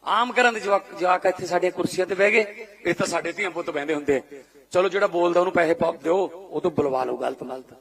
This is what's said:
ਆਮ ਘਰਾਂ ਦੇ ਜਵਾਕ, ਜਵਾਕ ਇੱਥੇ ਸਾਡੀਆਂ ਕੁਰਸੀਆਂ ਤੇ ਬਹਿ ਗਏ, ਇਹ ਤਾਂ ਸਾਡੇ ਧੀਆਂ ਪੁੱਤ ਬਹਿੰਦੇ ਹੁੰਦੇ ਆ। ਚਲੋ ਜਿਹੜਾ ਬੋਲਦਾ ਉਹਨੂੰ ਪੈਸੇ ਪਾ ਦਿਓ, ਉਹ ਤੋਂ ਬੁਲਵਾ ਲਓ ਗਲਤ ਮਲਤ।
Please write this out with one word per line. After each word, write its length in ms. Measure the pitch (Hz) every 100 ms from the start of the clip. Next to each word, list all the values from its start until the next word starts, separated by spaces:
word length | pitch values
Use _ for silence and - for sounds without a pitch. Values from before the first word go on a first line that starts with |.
ਆਮ 300 | - 202 240 233
ਘਰਾਂ 120 | 247
ਦੇ 60 | 226
ਜਵਾਕ, 360 | 196 196 - -
ਜਵਾਕ 260 | 180 180 190
ਇੱਥੇ 200 | 180 180
ਸਾਡੀਆਂ 260 | 175 175
ਕੁਰਸੀਆਂ 360 | 175 170 170 185
ਤੇ 80 | 185
ਬਹਿ 160 | 202
ਗਏ, 340 | 226 208 214 220 - -
ਇਹ 80 |
ਤਾਂ 140 | 170 196
ਸਾਡੇ 240 | 170 160
ਧੀਆਂ 200 | 170 196
ਪੁੱਤ 180 | 165 170
ਬਹਿੰਦੇ 240 | 151 147
ਹੁੰਦੇ 240 | 151 147 135
ਆ। 40 | - 139 - - _
ਚਲੋ 180 | 180 190
ਜਿਹੜਾ 180 | 185 196
ਬੋਲਦਾ 320 | 170 175 170
ਉਹਨੂੰ 140 | 180
ਪੈਸੇ 200 | 180 165
ਪਾ 180 | 170 165
ਦਿਓ, 260 | 165 151 180 180
ਉਹ 340 | 175 190 156
ਤੋਂ 100 | 180
ਬੁਲਵਾ 320 | 151 143 131
ਲਓ 140 | 127 123
ਗਲਤ 260 | 127 131
ਮਲਤ। 300 | 123 127 127 127